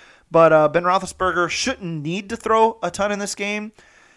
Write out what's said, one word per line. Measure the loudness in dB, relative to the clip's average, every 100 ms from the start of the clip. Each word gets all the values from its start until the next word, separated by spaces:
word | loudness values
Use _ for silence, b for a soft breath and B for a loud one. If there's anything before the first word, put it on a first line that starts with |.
| B B B
But, | 4 6
uh, | 6 4
Ben | 2 0
Roethlisberger | 0 -2 -4 -2 0 -2
shouldn't | -2 -4 -4 -6 -8
need | -6 -6 -8
to | -8
throw | 0 2 2 0
a | -6
ton | -4 -4
in | -4
this | -6 -8
game. | -6 -6 -8 -16 b b b